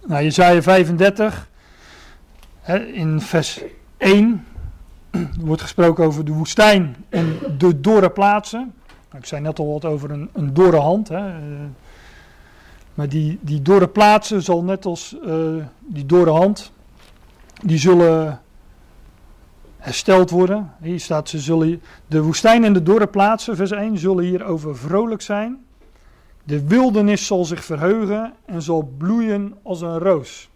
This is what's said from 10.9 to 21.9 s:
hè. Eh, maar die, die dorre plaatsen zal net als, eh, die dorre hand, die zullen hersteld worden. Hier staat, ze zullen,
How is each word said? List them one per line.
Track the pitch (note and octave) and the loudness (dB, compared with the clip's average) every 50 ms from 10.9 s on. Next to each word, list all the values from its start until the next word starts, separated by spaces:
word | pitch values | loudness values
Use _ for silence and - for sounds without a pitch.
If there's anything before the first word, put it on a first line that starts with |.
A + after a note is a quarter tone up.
| F3+ G#3 G#3+ - | 0 0 -2 -6
hè. | D#3 - - - | -8 -8 -8 -8
Eh, | F3 D#3+ D3 D3 D3 C#3+ D3 D3 C3 _ _ - - - - - - - - _ _ _ _ _ _ _ _ - - - - - - | -10 -12 -14 -14 -14 -14 -14 -16 -16 _ _ -20 -20 -20 -20 -20 -20 -20 -20 _ _ _ _ _ _ _ _ -20 -20 -20 -20 -16 -10
maar | - D3 C#3+ | -8 -8 -6
die, | C#3 D#3 D3+ D3+ E3+ - | -4 -4 -4 -4 -6 -8
die | - D3 D3 D3+ | -8 -6 -6 -4
dorre | C3+ D#3 G3 G3 F3+ F3+ | 2 4 4 4 4 2
plaatsen | - G#3 G#3 G#3 G#3 G#3+ G#3 - A3 G3 | 2 4 6 6 6 4 2 -2 -4 -4
zal | F3 - F3 E3+ E3+ | 0 0 -2 0 0
net | F#3 G3 F#3+ - | -4 -4 -4 -6
als, | F#3+ E3+ E3+ - - - D4+ E4+ | -8 -8 -8 -12 -18 -18 -14 -8
eh, | G#3 D#3+ D#3+ D#3+ D#3+ D#3+ D#3+ D#3 C3 _ _ | -6 -4 -4 -2 -4 -4 -6 -10 -12 _ _
die | - D4+ F#3+ D3 C#3 | -16 -12 -10 -10 -4
dorre | C3+ E3 F3+ F3 E3 | 2 2 4 4 4
hand, | D#3 D#3+ F3+ G3+ G#3 - - - _ _ _ _ _ _ - - _ _ _ _ _ _ - _ _ - | 4 2 2 2 0 -4 -8 -20 _ _ _ _ _ _ -20 -20 _ _ _ _ _ _ -20 _ _ -8
die | - F#3+ D#3+ D#3 | -4 -2 -2 2
zullen | C3+ F#3 F3+ F3 F3 E3 D#3+ D#3+ D#3+ D#3 C#3+ - _ _ _ - _ - - _ _ _ _ _ - - _ _ _ - - _ _ _ _ _ - - - - | 4 4 6 6 6 4 4 2 0 -4 -6 -10 _ _ _ -20 _ -20 -20 _ _ _ _ _ -20 -20 _ _ _ -20 -20 _ _ _ _ _ -20 -20 -20 -16
hersteld | - - B2+ - - - F#3+ F#3 F3+ F3+ | -12 -10 -10 -6 2 4 4 4 4 4
worden. | E3+ F3 F#3 F3+ G3 G#3+ G#3 D#3 - _ | 2 2 2 2 2 -2 -4 -8 -14 _
Hier | D#3+ D#3+ F3+ E3+ | -10 -8 -8 -8
staat, | - - D#3+ D3+ D3+ - | -6 -4 -6 -6 -4 -6
ze | - D#3 | -8 -8
zullen, | C#3 C#3+ E3 E3 E3 D#3+ E3+ D#3+ - - | -4 0 0 0 2 0 -2 -4 -10 -20